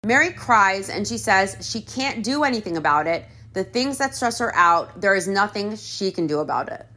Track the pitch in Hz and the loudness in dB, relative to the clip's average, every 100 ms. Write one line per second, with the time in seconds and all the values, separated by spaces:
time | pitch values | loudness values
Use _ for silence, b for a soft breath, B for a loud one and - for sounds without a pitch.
0 | 208 262 330 349 - 226 196 196 196 165 | 2 2 2 -2 2 4 4 2 -4 -6
1 | 208 226 226 190 196 - 180 226 - - | -4 -4 2 2 2 -4 -8 -8 -8 -4
2 | 269 233 214 285 285 240 208 165 151 147 | -4 -4 -2 0 0 0 -4 -2 2 2
3 | 156 165 - B B 185 190 247 262 269 | 2 -2 -6 B B -6 -4 -2 -2 -2
4 | 269 - 240 233 233 - 175 170 - - | -4 -2 -4 -2 -2 4 6 4 2 -2
5 | 196 196 175 196 208 208 202 214 - - | 2 2 2 0 0 -2 -6 -6 -10 -4
6 | 190 180 160 147 143 127 - - - | -4 -2 -2 -2 -2 -4 -4 -10 -14